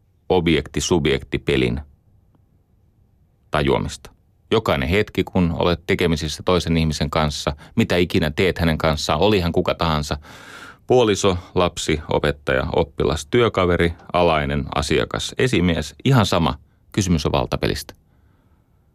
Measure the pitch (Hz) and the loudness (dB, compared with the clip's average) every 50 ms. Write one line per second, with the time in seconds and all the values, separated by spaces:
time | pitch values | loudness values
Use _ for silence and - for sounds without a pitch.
0 | _ _ _ _ _ _ 92 92 80 85 80 69 67 - - 76 - - 90 85 | _ _ _ _ _ _ 0 2 4 2 2 2 0 -2 -6 -6 -2 0 0 2
1 | 71 73 67 65 - - - - - - 71 65 64 60 58 71 - - - _ | 2 0 0 -2 -4 -6 -8 -6 -2 0 0 2 2 0 -2 -4 -8 -12 -20 _
2 | _ _ _ _ _ _ _ _ _ _ _ _ _ _ _ _ _ _ _ _ | _ _ _ _ _ _ _ _ _ _ _ _ _ _ _ _ _ _ _ _
3 | _ _ _ _ _ _ _ _ _ _ - 76 73 69 64 52 50 - - - | _ _ _ _ _ _ _ _ _ _ -2 0 2 2 0 0 -2 -4 -8 -12
4 | - - - _ _ _ _ _ _ _ 208 - - - 90 71 67 76 90 104 | -16 -20 -20 _ _ _ _ _ _ _ 0 0 2 0 0 0 0 0 0 0
5 | 208 - - - 90 - - 95 90 82 85 - 82 87 85 - - - 98 - | 0 0 -2 -4 -4 0 0 0 2 2 0 0 0 0 0 0 0 -2 -2 0
6 | 92 85 82 76 82 76 - - - - 90 87 - 85 82 80 80 78 73 - | 2 0 0 0 -2 -6 -8 -6 -2 0 0 0 0 0 0 0 0 0 0 -2
7 | 78 73 - 80 78 76 73 - - 76 73 - - - - - 113 - 95 87 | -4 -2 0 0 0 0 -2 -4 -4 -6 -6 -6 -12 -6 -2 -2 0 2 2 0
8 | 90 85 - 95 80 76 73 - 98 87 78 - 85 82 80 76 - 80 78 76 | 0 2 0 0 0 0 0 0 0 0 0 0 0 0 0 0 0 0 0 0
9 | - - 80 76 92 107 110 95 87 85 82 92 82 - - - 85 82 78 76 | -2 -2 0 2 2 2 2 2 0 0 -2 -2 -2 -2 -2 -2 -2 -2 0 -2
10 | 73 - 76 73 - - - - - - - - - - - - _ - 120 127 | -2 -4 -8 -8 -10 -16 -20 -20 -20 -20 -20 -20 -20 -20 -20 -20 _ 2 4 4
11 | 120 107 98 - - 101 90 87 - - - 92 90 87 - - - - 78 76 | 4 4 2 2 2 0 0 0 -4 -4 -2 0 0 0 0 -4 -4 -4 -4 -4
12 | - - 76 76 - 76 73 - - - 67 64 69 76 - - 82 - - - | -2 -2 -2 0 0 0 -2 -2 -2 -2 0 0 0 0 0 -2 -2 -2 -2 -2
13 | - 73 73 - - - - 123 117 107 - 98 92 90 87 85 85 85 85 - | -2 -2 -2 -2 -4 0 2 2 2 2 2 0 0 2 2 2 0 0 -2 -6
14 | - - - 90 87 85 80 76 73 67 73 73 67 73 - - 76 - 80 65 | -10 -4 0 2 4 4 2 2 0 -2 -2 -4 -4 -4 -4 -4 -2 0 0 0
15 | 55 - - - - - - - - 127 117 87 87 90 82 73 73 - - - | 0 0 -4 -6 -6 -6 -4 -2 -2 0 2 2 2 2 0 0 -4 -8 -12 -4
16 | - 127 135 123 98 - 98 87 85 67 - - - _ _ _ _ _ - 110 | 0 2 2 4 2 2 2 0 0 0 -2 -4 -10 _ _ _ _ _ -4 -4
17 | 95 90 87 76 - 80 76 69 60 58 - - - 57 50 - - - - _ | 0 0 0 2 2 2 2 2 0 -2 -2 -4 -2 -4 -4 -4 -8 -12 -18 _
18 | _ _ _ _ _ _ _ _ _ _ _ _ _ _ _ _ _ _ _ | _ _ _ _ _ _ _ _ _ _ _ _ _ _ _ _ _ _ _